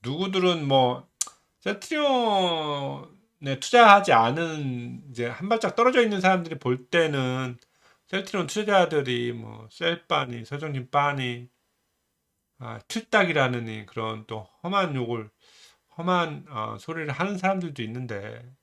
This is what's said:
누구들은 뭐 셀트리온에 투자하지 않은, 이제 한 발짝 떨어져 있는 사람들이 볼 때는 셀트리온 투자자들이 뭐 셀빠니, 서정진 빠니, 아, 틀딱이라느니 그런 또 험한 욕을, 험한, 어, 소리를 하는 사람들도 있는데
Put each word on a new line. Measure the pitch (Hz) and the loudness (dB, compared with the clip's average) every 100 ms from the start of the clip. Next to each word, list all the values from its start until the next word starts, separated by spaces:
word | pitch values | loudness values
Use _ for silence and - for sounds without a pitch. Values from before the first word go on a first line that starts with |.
누구들은 | 117 147 190 190 180 170 143 | -8 -6 -2 0 2 0 4
뭐 | 135 127 127 - _ - _ _ _ | 4 4 0 -10 _ -10 _ _ _
셀트리온에 | - 202 - 311 294 262 226 202 180 165 151 143 139 139 - _ _ _ 139 135 | -8 -8 -6 -2 0 2 2 2 2 0 -2 -4 -6 -8 -14 _ _ _ -6 -6
투자하지 | - 247 226 202 196 | 2 8 10 10 8
않은, | 120 113 147 170 156 139 123 120 123 143 | 4 4 2 -4 -4 -6 -6 -10 -14 -14
이제 | 120 120 | -8 -8
한 | - 185 | -6 -2
발짝 | 226 226 - | 0 0 2
떨어져 | 247 262 | 4 4
있는 | 226 202 | 2 2
사람들이 | 185 185 165 156 | 2 2 -2 -6
볼 | 127 127 - | -2 -2 0
때는 | 170 160 143 127 127 127 120 _ _ _ _ _ | 2 2 2 -2 -2 -6 -10 _ _ _ _ _
셀트리온 | 190 190 202 160 | -8 -4 -4 -4
투자자들이 | 214 208 202 175 156 131 120 120 | -4 2 4 4 2 0 -2 -4
뭐 | 120 110 110 110 | -6 -12 -16 -18
셀빠니, | - 170 170 _ 151 131 120 110 | -6 -4 -4 _ -2 -2 -8 -10
서정진 | 143 156 139 123 | -10 -8 -8 -2
빠니, | 143 143 143 127 120 123 _ _ _ _ _ _ _ _ _ _ _ | 0 0 0 -4 -6 -14 _ _ _ _ _ _ _ _ _ _ _
아, | 120 113 _ | -14 -14 _
틀딱이라느니 | 226 - 214 185 151 131 123 117 110 104 | -10 2 2 4 2 2 0 -6 -10 -12
그런 | - 110 110 110 | -8 -6 -8 -10
또 | 110 107 _ | -12 -12 _
험한 | 175 202 180 135 | -4 -2 0 -2
욕을, | 117 117 107 _ _ _ - _ _ - | -4 -4 -8 _ _ _ -20 _ _ -8
험한, | 175 180 165 143 - | 0 0 0 -6 -12
어, | 127 110 107 | -8 -8 -8
소리를 | - 165 151 | -10 -8 -6
하는 | 135 185 196 | -4 -4 -2
사람들도 | 185 196 175 139 | -2 -2 -4 -8
있는데 | 110 120 123 104 104 113 123 _ | -8 -8 -8 -8 -10 -14 -18 _